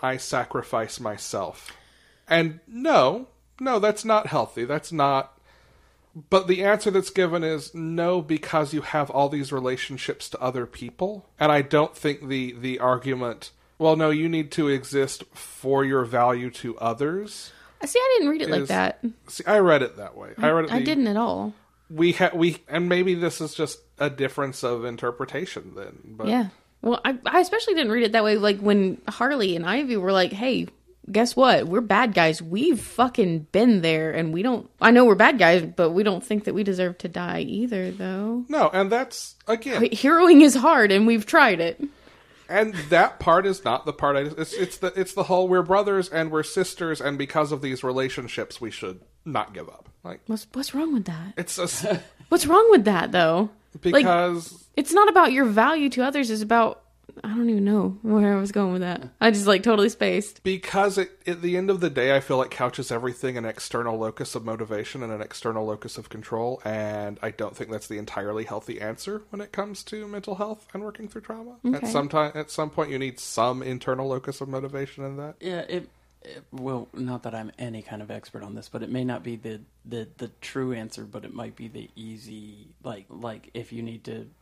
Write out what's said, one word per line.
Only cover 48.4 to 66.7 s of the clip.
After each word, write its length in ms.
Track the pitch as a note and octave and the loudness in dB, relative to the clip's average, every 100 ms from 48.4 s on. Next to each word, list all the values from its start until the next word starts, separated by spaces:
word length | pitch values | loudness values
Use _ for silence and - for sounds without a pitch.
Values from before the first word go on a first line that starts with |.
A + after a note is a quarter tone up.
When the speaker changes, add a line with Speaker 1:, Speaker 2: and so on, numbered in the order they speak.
| G#2+ - | -8 -10
Speaker 1:
we 100 | A2+ | -12
should 300 | - G2+ F#2 _ _ | -10 -12 -12 _ _
not 280 | E3 B2 - | -6 -6 -6
give 160 | F#2 - | -10 -18
up." 200 | - - _ | -20 -20 _
Like, 160 | F3 - - | -16 -14 -8
Speaker 2:
What's, 180 | A3 - | -8 -8
what's 200 | B3+ C#4 | -10 -6
wrong 200 | C4+ D#4+ | -4 -2
with 120 | C4 F#3 | -2 -4
that? 280 | E3 F3+ - | -8 -10 -10
Speaker 1:
it's 220 | F3 - | -8 -6
a 40 | |
s- 200 | F3 - G3+ F#3+ - | -6 -4 -4 -4 -6
Speaker 2:
<laughs> 140 | _ - | _ 0
What's 180 | E4 D4 | 0 4
wrong 180 | F4+ A4+ | 6 8
with 140 | F#4+ | 6
that, 260 | G#3+ F3+ - | 6 0 2
though? 400 | F#3 E3 E3 G#3+ - _ - | 2 4 2 -2 -6 _ -6
Like, 100 | F3+ | 2
Speaker 1:
Because 720 | C#4 A#3 F3 F3 E3+ E3 - _ - | 4 6 4 2 -2 -8 -18 _ -6
Speaker 2:
it's 160 | C#4+ | 2
not 160 | F4+ G#4+ | 4 6
about 240 | F4+ D#4+ | 6 6
your 120 | C4 B3+ | 4 2
value 420 | G#3 B3+ D#4+ C#4+ | 4 2 2 0
to 120 | B3 | 0
others. 260 | B3+ C#4+ A#3+ | -2 -2 -2
It's 120 | A3 | -4
about, 400 | G#3+ A#3 A3 - _ _ - - | 2 2 2 -2 _ _ -20 -12
I 40 | G#3+ | -8
don't 220 | A3+ A#3 | -2 0
even 140 | G#3 | 2
know 340 | G3+ G#3+ F#3 G3 | 2 2 0 -2
where 340 | A3+ G#3+ G3+ G3+ | 0 2 4 2
I 40 | |
was 120 | G3 | -2
going 200 | G#3 F#3+ | -2 -2
with 80 | F#3 | -2
that. 260 | F3+ F3+ - - | -4 -6 -10 2
I 100 | A3+ | 2
just, 140 | G3+ G3+ | 4 4
like, 140 | G3 | 4
totally 240 | A#3+ G#3+ G3+ | 4 4 2
spaced. 540 | - G3+ F3+ G3+ - | 2 0 0 -4 -6
Speaker 1:
Because 520 | F#3 F#3+ - G3 G3+ G3 | -4 -4 -2 0 0 0
it, 140 | F#3 - - | -4 -6 -8
at 160 | E3+ | -4
the 140 | F3 F3+ | -2 0
end 120 | G3 | 0
of 100 | F#3+ | 0
the 100 | E3+ | 0
day, 260 | C3+ B2+ C3+ | 0 2 2
I 40 | |
feel 160 | - C3 | 2 -2
like 120 | B2 | -2
couches 400 | - B2 B2+ B2 | -4 -4 -4 -6
everything 440 | A#2 B2 A#2+ C3 B2 | -6 -6 -6 -6 -6
in 80 | |
external 540 | A2+ A2 - B2 A#2 A2+ | -8 -10 -8 -6 -4 -4
locus 360 | A2+ - C3+ C#3+ | -6 -6 -10 -10
of 80 | |
motivation 580 | A2+ A2 G#2+ G#2+ G#2+ C3+ | -8 -8 -8 -8 -8 -10
and 100 | A#2 | -10
an 80 | G#2+ | -10
external 460 | G#2 - A#2+ A2+ G#2+ | -12 -8 -6 -4 -6
locus 320 | G#2 A2+ - | -8 -12 -16
of 100 | A2 | -16
control, 540 | G#2+ - A2+ A#2+ C3 | -18 -8 -6 -6 -6
and 540 | G#2+ | -8